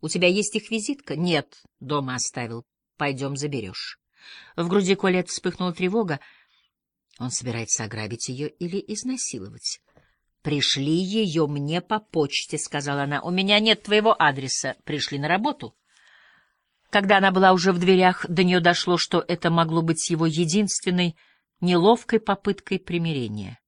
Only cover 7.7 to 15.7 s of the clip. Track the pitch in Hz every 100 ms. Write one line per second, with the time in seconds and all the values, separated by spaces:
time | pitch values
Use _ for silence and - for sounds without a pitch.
7.7 | - 110 110 107 113 - 127 151 _ 175
8.7 | 190 - 208 254 254 - 127 92 117 -
9.7 | - _ _ _ _ _ _ - 147 123
10.7 | - 139 160 185 214 214 156 151 147 143
11.7 | 165 175 214 214 165 143 - - 147 -
12.7 | 147 143 143 143 143 - 180 190 208 220
13.7 | 214 - 208 214 202 151 135 131 - 139
14.7 | 120 - 147 - 143 143 180 247 - 113